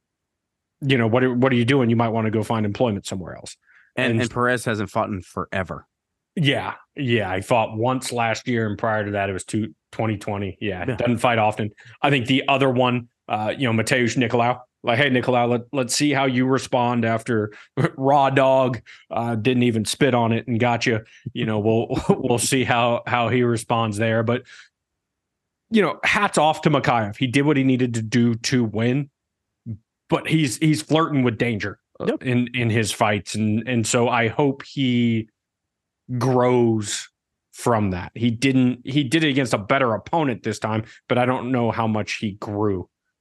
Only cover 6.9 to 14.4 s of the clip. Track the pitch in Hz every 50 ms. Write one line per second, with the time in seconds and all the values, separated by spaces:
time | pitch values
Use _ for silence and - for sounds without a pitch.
6.9 | _ - 143 120 120 110 101 92 92 95 92 - 131 117 110 104 113 110 113 127
7.9 | 127 131 - - 127 120 117 113 110 - - - 120 117 113 110 104 92 - 113
8.9 | 107 107 104 101 101 101 98 98 95 90 - - - 107 107 110 - _ _ _
9.9 | - - 113 110 107 95 - - 104 101 101 95 85 _ 107 104 95 90 87 110
10.9 | 123 - - 120 120 107 - 127 117 113 107 107 107 - 110 104 - _ - -
11.9 | - _ - 143 143 139 113 - 131 139 - - 139 131 139 135 123 123 127 123
12.9 | 123 123 117 _ _ _ _ - 120 107 107 107 87 - 139 120 113 110 110 -
13.9 | 139 127 123 117 113 131 123 113 120 120